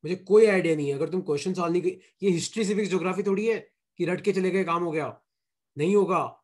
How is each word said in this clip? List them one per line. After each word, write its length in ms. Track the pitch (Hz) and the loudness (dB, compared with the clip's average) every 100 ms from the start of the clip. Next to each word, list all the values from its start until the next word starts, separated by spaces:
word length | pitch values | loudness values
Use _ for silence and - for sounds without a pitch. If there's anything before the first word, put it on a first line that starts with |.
मुझे 120 | 151 180 | -6 -8
कोई 220 | - 208 220 | 4 6 6
आइडिया 280 | 190 165 156 | 4 2 0
नहीं 120 | 143 | -2
है। 60 | |
अगर 140 | 139 156 | -2 -2
तुम 120 | 185 | -4
क्वेश्चन 320 | - 143 185 | -2 -4 -2
सॉल्व 180 | 185 170 | -4 -2
नहीं 100 | 175 | 0
कर-, 400 | 180 185 _ _ | -2 -6 _ _
ये 80 | 196 | 0
हिस्ट्री, 340 | 170 - 214 | 0 -2 -4
सिविक्स, 240 | 202 208 202 | -2 -2 -2
ज्योग्राफी 340 | 180 175 180 | -2 -2 -4
थोड़ी 240 | 202 196 220 | -2 0 0
है 120 | 214 - _ _ _ | -2 -6 _ _ _
कि 60 | |
रट 160 | 170 180 | -4 -2
के 120 | 196 | -2
चले 180 | 190 185 | 0 0
गए 140 | 185 | 0
काम 180 | 170 170 | 0 -2
हो 80 | 175 | -2
गया, 300 | 156 139 - _ _ _ _ _ - | -4 -6 -10 _ _ _ _ _ -4
नहीं 180 | 160 202 | 2 2
होगा 240 | 180 180 127 - | 2 0 -2 -10